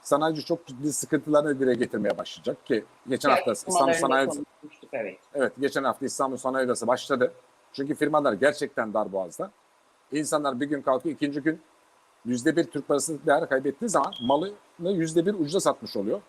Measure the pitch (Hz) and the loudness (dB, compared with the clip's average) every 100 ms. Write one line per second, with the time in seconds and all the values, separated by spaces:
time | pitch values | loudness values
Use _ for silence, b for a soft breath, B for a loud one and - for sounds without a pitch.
0 | - 143 156 156 135 165 - 127 147 135 | 0 2 2 -2 -4 -4 -4 -6 -4 -4
1 | - 156 151 147 151 135 131 120 120 117 | -2 -2 2 2 2 0 2 2 0 0
2 | 101 95 90 - - - - 120 - _ | -2 -2 -6 -8 -8 -8 -2 -2 -2 _
3 | - 131 147 127 - 104 - 180 170 165 | -6 0 4 4 2 -2 -2 2 4 4
4 | 143 131 135 143 147 _ 147 - - 131 | 4 4 2 -2 -10 _ -20 -20 -12 -8
5 | 104 90 _ 143 123 - 135 143 135 110 | -8 -10 _ -2 -2 0 -2 0 -2 -2
6 | 135 - 135 127 131 135 127 117 113 127 | -4 -2 -2 -2 -4 0 0 0 0 0
7 | - 135 123 - - _ _ - 139 151 | 0 0 0 -2 -20 _ _ -8 -6 0
8 | 147 151 143 101 135 147 131 - 113 107 | 2 2 2 4 2 2 -4 -2 -2 0
9 | 104 95 90 - 104 _ _ _ _ _ | -2 -4 -6 -8 -10 _ _ _ _ _
10 | _ 143 147 156 147 127 143 147 135 131 | _ -4 0 0 0 -2 -2 -2 0 0
11 | 170 143 147 143 147 160 - _ _ _ | 0 -2 -2 0 -2 -2 -8 _ _ _
12 | _ _ 117 123 135 156 160 147 - 143 | _ _ -4 0 2 2 0 -4 0 0
13 | 135 151 156 147 165 135 139 135 233 170 | 0 -4 2 2 4 0 0 -4 0 2
14 | - - 117 143 190 202 _ _ 170 196 | 0 -2 0 2 0 -8 _ _ -2 0
15 | 160 160 170 208 147 185 160 131 110 110 | 2 2 2 0 0 2 2 0 -4 -4
16 | 98 185 | -4 -4